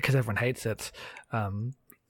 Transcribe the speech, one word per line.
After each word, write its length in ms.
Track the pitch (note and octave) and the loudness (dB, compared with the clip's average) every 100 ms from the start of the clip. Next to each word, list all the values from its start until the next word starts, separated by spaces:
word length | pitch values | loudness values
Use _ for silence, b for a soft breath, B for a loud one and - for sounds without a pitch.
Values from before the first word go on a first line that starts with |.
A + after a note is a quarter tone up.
'cause 140 | - | 4
everyone 220 | C3+ A2 G#2 | 4 4 2
hates 260 | B2 B2+ | 0 0
it. 280 | A2+ G#2 - B B B - | -2 -4 -6 B B B -4
Um, 440 | A#2 G2+ G2+ A#2+ - _ - | 0 0 0 -4 -6 _ -20